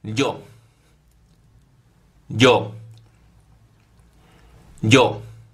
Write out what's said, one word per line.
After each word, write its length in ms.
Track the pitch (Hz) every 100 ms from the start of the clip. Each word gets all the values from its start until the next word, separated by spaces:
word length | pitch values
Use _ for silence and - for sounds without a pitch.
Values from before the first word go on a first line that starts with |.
Yo. 400 | 107 110 127 - - - _ _ _ _ _ _ _ _ _ _ _ _ _ _ _ _ _
Yo. 480 | 107 127 110 - - - - _ _ _ _ _ _ _ _ _ _ _ _ _ - - - - -
Yo. 400 | 113 131 110 - - - -